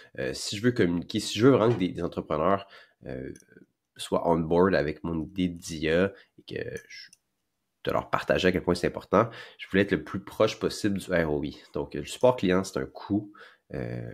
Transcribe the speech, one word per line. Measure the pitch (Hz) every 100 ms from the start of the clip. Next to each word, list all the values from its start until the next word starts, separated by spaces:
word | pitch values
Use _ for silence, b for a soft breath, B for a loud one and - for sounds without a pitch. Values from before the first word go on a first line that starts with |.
| B -
euh, | 65
si | - - 101
je |
veux | 123
communiquer, | 120 90 87 82 107
si | - 101
je | 127
veux |
vraiment | 120 110
que | 117
des, | 90
des | 85
entrepreneurs, | 85 - - 76 85 98 - B B B
euh, | - 65 67 - _ - - _ _ -
soient | - - 85
on | 82
board | 78 85 95
avec | 82 73 76
mon | 82 82
idée | 78 92 90
d'I | 85 - 80 78
A | 82 95 - B _
et |
que | - - - - -
je, | - - _ _ _ _ _ _ _
de | -
leur | - -
partager | - - 73 92
à |
quel | 90
point | -
c'est | 87 80
important, | - - 92 120 B B B
je | -
voulais | 92
être | 98
le | 85
plus | - 101
proche | - - 110 -
possible | 85 - 107 98
du | -
R | 90 80
O | 73
I. | 73 - -
Donc, | 78 71
le | 73
support | 69 - 127 127
client, | 90 90
c'est | 95 -
un | 67
coût. | - - 101 104 B B B -
Euh, | 71 60 60 58